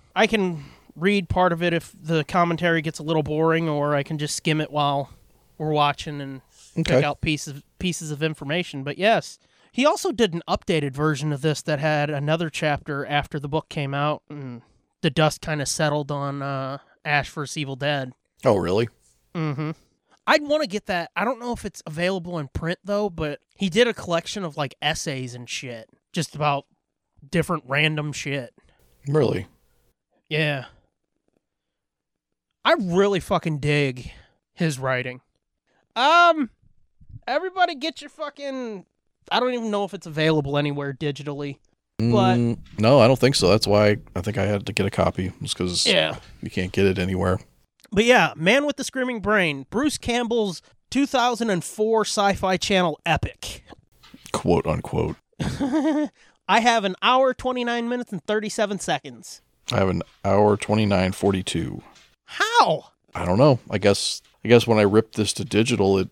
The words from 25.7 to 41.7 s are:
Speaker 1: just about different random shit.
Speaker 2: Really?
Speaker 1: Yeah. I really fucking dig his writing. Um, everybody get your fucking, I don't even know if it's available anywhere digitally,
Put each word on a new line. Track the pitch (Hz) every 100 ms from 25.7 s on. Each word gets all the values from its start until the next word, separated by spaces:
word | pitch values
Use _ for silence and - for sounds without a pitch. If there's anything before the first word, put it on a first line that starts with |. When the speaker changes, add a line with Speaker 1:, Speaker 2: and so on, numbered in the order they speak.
| 117 110 _ _
Speaker 1:
just | - 151 151
about | 151 139 - _ _ _ _ _ 139
different | 170 156 165 123
random | 139 156 151 151
shit. | 139 147 139 120 _ _ _ _ _ 143
Speaker 2:
Really? | 151 117 95 90 _ _ _ _ _ _ _ _
Speaker 1:
Yeah. | 151 151 143 120 _ _ _ _ _ _ _ _ _ _ _ _ _ _ _ _ _ _ _ 247
I | 330
really | 190 175 202 196
fucking | - 185 175 151
dig | 143 147 143 127 117 - - _ _
his | - 165 131
writing. | 131 127 127 123 _ _ _ _ _ _ _ -
Um, | 269 339 349 320 247 - _ _ _ _ - - -
everybody | 269 370 370 359 302
get | 311 -
your | 294
fucking, | - 302 285 285 262 240 202 - _ _ _ -
I | 196
don't | 247
even | 247 226
know | 208 202
if |
it's | 196 170
available | 156 156 156 139 143
anywhere | 147 143 143
digitally, | 131 147 139 143 143 143 135 _